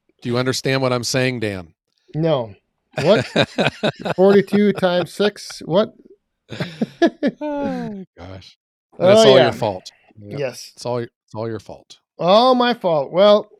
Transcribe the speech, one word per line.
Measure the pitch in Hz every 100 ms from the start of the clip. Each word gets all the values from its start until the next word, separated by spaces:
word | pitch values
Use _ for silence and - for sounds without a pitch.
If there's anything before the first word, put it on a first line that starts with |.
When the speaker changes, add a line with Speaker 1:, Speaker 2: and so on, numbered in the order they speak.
| _ _
Speaker 1:
Do | 123
you | 120
understand | 127 120 135 135
what | 127
I'm | 123
saying, | 113 131 127 120
Dan? | 107 95 82 _ _ _ _ 151
Speaker 2:
No. | 160 139 110 101 _ _ _ -
What? | 143 160 -
Speaker 1:
<laughs> | - - - 175 - 208 - 180 -
Speaker 2:
Forty-two | 190 202 196 202 208
times | - 180 180 160
six? | - 208 - - - -
What? | 175 - - _ _ _ _ -
<laughs> | - 175 - 226 - 339 - 285 -
Speaker 1:
Oh, | 302 285 277 254 233 196 180 -
gosh. | 92 95 - _ _ _ _ -
That's | 180 214
Speaker 2:
Oh, | 226
Speaker 1:
all | 180
Speaker 2:
yeah. |
Speaker 1:
your | 139
fault. | - 110 92 - _ _ 107
Yep. | 101 143
Speaker 2:
Yes. | 131 123 - -
Speaker 1:
It's | 120
all, | 123
it's | 117 _ _ 107
all | 117
your | 107
fault. | - 139 _ - _ -
Speaker 2:
All | 170 214 254 247
my | 240
fault. | 240 180 156 135
Well, | 165 208 208 -